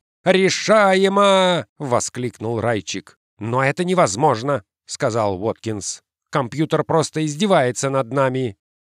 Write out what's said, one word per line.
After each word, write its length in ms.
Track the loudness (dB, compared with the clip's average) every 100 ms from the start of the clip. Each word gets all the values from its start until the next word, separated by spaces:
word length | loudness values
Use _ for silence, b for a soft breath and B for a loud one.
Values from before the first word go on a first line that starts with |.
| _ _
«Решаема!» — 1400 | 2 2 2 0 2 4 4 4 2 4 4 4 4 0 -4 -10
воскликнул 800 | -2 0 -2 -6 -8 -8 -6 -2
Райчик. 580 | -2 -4 -6 -10 -12 _ _ _
«Но 240 | -4 -2
это 220 | 0 -2
невозможно», — 800 | 0 2 2 2 0 0 -2 -4 -6 _ -16
сказал 540 | -6 -2 0 -2 -2
Уоткинс. 640 | -4 -6 -8 -8 -10 -12 _ _ _
«Компьютер 520 | -6 -4 -4 -2 -2
просто 420 | 0 -2 -2 -4
издевается 640 | -6 -2 0 2 2 -2 -2
над 240 | -2 -2
нами». 440 | -2 0 -2 -6 -8 _ _ _